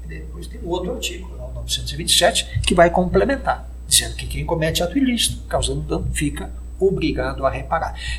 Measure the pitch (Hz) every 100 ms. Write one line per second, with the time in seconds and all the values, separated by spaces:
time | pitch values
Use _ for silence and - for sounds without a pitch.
0 | - 156 - - 165 - 170 180 185 -
1 | - - - - - - - - - 143
2 | 175 - 175 - - - - 175 170 170
3 | 180 185 202 277 - - - - - -
4 | - - - 139 151 165 156 160 175 277
5 | 254 233 - - - 151 - 143 151 160
6 | - - 147 - 147 - - - 190 156
7 | 151 131 131 135 135 127 - 165 - -
8 | -